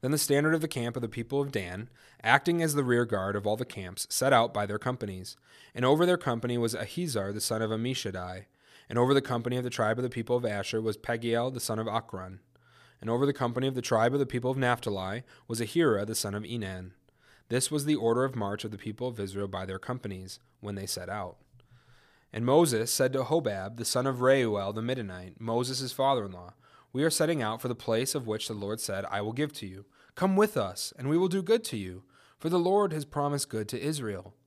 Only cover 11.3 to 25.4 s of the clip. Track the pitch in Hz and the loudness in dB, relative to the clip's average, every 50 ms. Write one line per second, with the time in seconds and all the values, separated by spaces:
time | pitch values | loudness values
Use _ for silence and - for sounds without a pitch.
11.3 | 113 117 120 131 131 123 - - 117 110 110 110 104 117 117 - - 95 92 92 | 2 2 0 0 -2 -4 -4 -4 -2 -2 -2 -2 -2 -4 -4 -4 -12 -12 -10 -12
12.3 | 95 95 _ _ _ _ _ _ _ - - - _ _ - 113 117 120 139 143 | -14 -18 _ _ _ _ _ _ _ -20 -20 -20 _ _ -4 0 2 2 2 2
13.3 | 139 - 135 120 120 123 131 135 131 127 117 - 127 110 113 120 131 143 139 117 | 2 2 0 0 0 0 -2 0 -2 -2 -2 2 4 4 4 4 4 2 0 0
14.3 | - 123 120 127 131 135 135 123 123 120 - 120 101 95 92 92 98 117 127 _ | -2 -2 0 0 0 2 2 2 2 0 0 -4 -4 -4 -4 -4 -6 -8 -10 _
15.3 | - - _ _ 117 113 117 104 - 170 170 147 110 98 104 104 110 - - 104 | -20 -20 _ _ -4 -4 -4 -2 2 4 4 6 4 4 2 -2 -4 -4 -2 -2
16.3 | 98 104 107 - 120 120 104 95 95 92 92 92 95 _ _ _ _ _ _ _ | -4 -4 -6 -6 -6 -6 -6 -6 -8 -8 -10 -14 -16 _ _ _ _ _ _ _
17.3 | - _ _ _ 113 123 131 - 156 151 143 147 151 131 107 117 117 120 131 135 | -20 _ _ _ 0 0 0 0 -2 -2 2 2 0 2 4 4 4 4 2 0
18.3 | 127 123 104 98 101 107 - 110 104 98 - 110 101 - 123 127 120 110 101 95 | 0 -2 -4 -2 -4 -4 -6 -8 -10 -8 -8 -10 -8 -6 -6 -8 -4 -6 -8 -6
19.3 | 92 98 101 95 95 92 92 92 95 95 - - 127 127 - 107 98 92 92 92 | -4 -6 -6 -4 -4 -6 -6 -6 -8 -10 -6 -6 -8 -6 -6 -8 -10 -10 -12 -14
20.3 | - - _ _ _ _ - 104 101 98 98 95 - - 90 90 98 107 95 90 | -16 -18 _ _ _ _ -8 -8 -6 -6 -6 -6 -6 -6 -6 -6 -6 -6 -8 -10
21.3 | - _ _ _ _ - - _ - - _ _ - - _ _ _ _ _ _ | -12 _ _ _ _ -20 -20 _ -20 -20 _ _ -20 -20 _ _ _ _ _ _
22.3 | - 110 117 123 135 156 175 156 123 107 113 117 - - 135 131 131 135 131 - | -6 -2 2 4 6 6 6 6 4 0 0 0 0 2 2 2 2 0 0 2
23.3 | 156 170 147 120 101 95 92 101 117 117 117 - - 131 127 135 131 123 123 131 | 0 2 2 0 -2 -2 -6 -8 -8 -6 -4 -2 0 0 0 0 0 4 6 6
24.3 | 135 139 127 113 104 101 98 98 104 113 113 120 127 123 113 98 92 92 90 92 | 6 6 6 4 2 0 0 -2 -4 -4 -2 -2 -2 -4 -4 -8 -8 -10 -12 -14
25.3 | - - | -14 -10